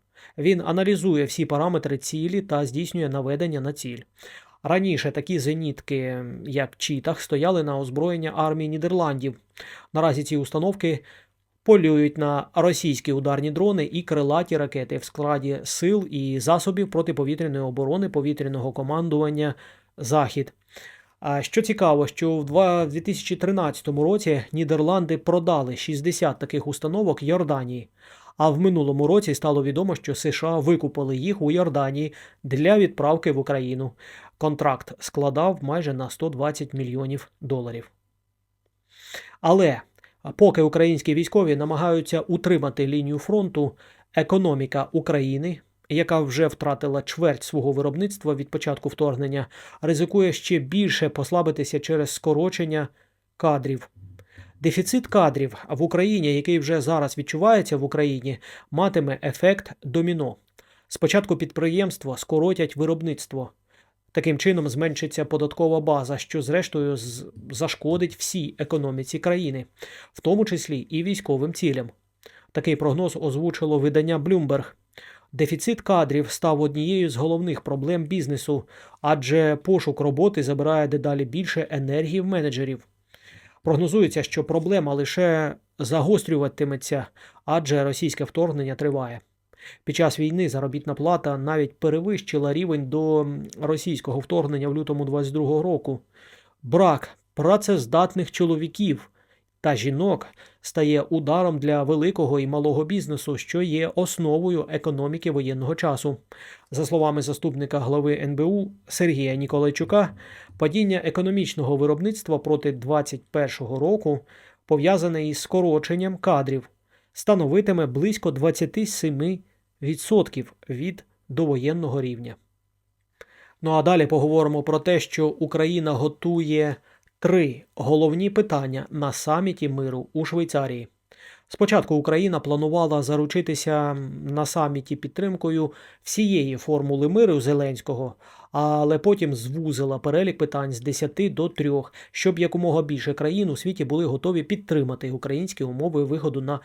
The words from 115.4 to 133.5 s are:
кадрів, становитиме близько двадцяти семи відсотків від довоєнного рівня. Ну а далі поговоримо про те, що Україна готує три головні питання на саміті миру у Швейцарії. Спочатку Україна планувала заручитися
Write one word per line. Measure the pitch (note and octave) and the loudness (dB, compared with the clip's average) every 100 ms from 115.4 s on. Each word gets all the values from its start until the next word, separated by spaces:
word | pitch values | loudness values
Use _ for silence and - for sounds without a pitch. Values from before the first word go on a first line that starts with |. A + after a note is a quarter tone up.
| - F#3 F3+ D3+ D3+ F3 F#3+ F#3 | -2 2 4 2 0 -2 -2 -2
кадрів, | F#3+ D3 C3+ C3+ - _ _ _ _ | 2 2 2 -4 -6 _ _ _ _
становитиме | - - G3 C#3+ F#3 G3+ F3 C#3+ | -8 2 4 4 4 4 2 2
близько | C3 G3 G#3+ F3 | 2 0 2 -2
двадцяти | C3+ D#3+ D#3+ E3 G#3+ G#3+ | 2 0 2 -2 -2 -4
семи | - D#3+ C#3 E3 F#3+ - _ _ - | -2 -2 0 -2 -2 -8 _ _ -8
відсотків | C#3+ D#3 - G#3+ - C3 A#2 _ - | -6 -4 2 2 4 -2 -10 _ -10
від | B2+ F3 F#3+ _ _ - | -6 -6 -8 _ _ -8
довоєнного | C3+ D#3 C3 C#3 E3+ D3+ C3+ | -2 0 0 0 -2 -2 -4
рівня. | B2+ A#2+ A#2+ - _ _ _ _ _ _ _ _ - _ - - | -4 -6 -12 -16 _ _ _ _ _ _ _ _ -20 _ -20 -6
Ну | D#3+ | 0
а | D#3 | 4
далі | D3+ F3 D3 | 6 4 4
поговоримо | D#3 D3+ D#3+ D3 D3 | 4 4 4 4 0
про | D3 D#3 | 0 0
те, | F3+ F3 | 2 2
що | - - D#3 | 0 0 0
Україна | - D#3 D#3+ D#3+ F3 D#3 | 0 -4 0 0 0 0
готує | B2 D3+ D3+ E3+ E3+ D3+ D3+ D3+ C3 _ _ _ _ | 0 -2 -2 -2 0 0 2 0 -2 _ _ _ _
три | F3 F3+ D3 B2 - - | 2 4 2 -2 -14 -6
головні | A#2 D#3 D#3 E3+ G3+ | 2 4 4 2 0
питання | G#3+ G#3 D3 C3+ C3+ C#3 | 0 0 0 -2 -6 -8
на | D3 C#3+ | -4 -4
саміті | - D3+ D#3+ F#3+ F#3+ D3 | -4 -2 0 0 -2 -4
миру | C3+ C3 B2+ - | -2 -4 -6 -6
у | D#3 D3+ | -6 -2
Швейцарії. | E3+ E3 C#3+ C3+ A#2+ A#2 _ _ _ - - _ | -2 0 -2 -2 -6 -12 _ _ _ -20 -20 _
Спочатку | - G3+ G#3 - D3+ | 0 4 4 4 2
Україна | D3+ D#3+ G3 D#3+ | 4 2 2 0
планувала | C#3+ D3 D#3 E3+ D#3+ D3 | 0 0 2 2 2 2
заручитися | B2+ D3 D3 F3+ E3+ | 0 0 0 0 -2